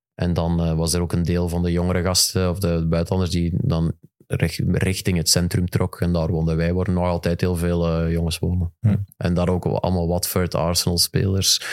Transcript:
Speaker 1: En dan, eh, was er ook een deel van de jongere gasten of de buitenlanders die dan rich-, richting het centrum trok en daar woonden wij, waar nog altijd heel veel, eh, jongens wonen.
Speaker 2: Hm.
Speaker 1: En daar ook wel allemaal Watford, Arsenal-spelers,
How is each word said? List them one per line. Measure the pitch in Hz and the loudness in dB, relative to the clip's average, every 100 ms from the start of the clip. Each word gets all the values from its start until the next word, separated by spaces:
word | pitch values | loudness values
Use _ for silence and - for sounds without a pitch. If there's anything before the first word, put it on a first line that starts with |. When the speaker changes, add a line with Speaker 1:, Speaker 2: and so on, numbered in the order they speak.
| _ | _
Speaker 1:
En | - 87 | -4 -2
dan, | 85 85 85 | 0 0 2
eh, | 85 | 0
was | 80 80 | 0 0
er | 87 | 0
ook | 85 | 0
een | 87 | 0
deel | 80 87 87 | 0 0 0
van | 87 | 0
de | 87 | 0
jongere | 85 87 90 | 0 0 0
gasten | 87 90 - 95 90 | 0 0 0 0 0
of | 87 | 0
de | 87 85 82 | 0 0 0
buitenlanders | 82 85 92 90 | 0 0 0 0
die | 85 85 - | 0 0 0
dan | - 82 82 - - _ - | 0 0 0 -4 -14 _ -6
rich-, | - 82 - - | -2 -2 0 -2
richting | 87 90 95 - 90 | 0 0 -2 0 0
het | 78 | 2
centrum | 87 87 - 87 | 2 2 0 0
trok | - 92 - | 0 -2 -2
en | 87 | -2
daar | 87 80 | 0 0
woonden | 82 80 80 | 0 0 0
wij, | 85 | 0
waar | 90 90 | 0 0
nog | 90 90 | 0 0
altijd | 85 87 85 | 0 -2 0
heel | 90 87 | 0 0
veel, | 87 87 85 | 0 0 2
eh, | 82 82 | 0 0
jongens | 85 82 82 | 0 -2 -2
wonen. | 90 90 85 - | -2 0 -2 0
Speaker 2:
Hm. | 107 98 101 - | 0 0 -2 -4
Speaker 1:
En | 87 | 0
daar | 87 87 | 2 2
ook | 90 | 0
wel | 80 - | 0 -2
allemaal | 87 92 85 | 0 0 0
Watford, | 87 - - 90 | -2 -2 -2 -2
Arsenal-spelers, | - 82 87 - 87 - 92 98 95 - - - | 0 0 0 0 0 0 0 0 2 0 0 -2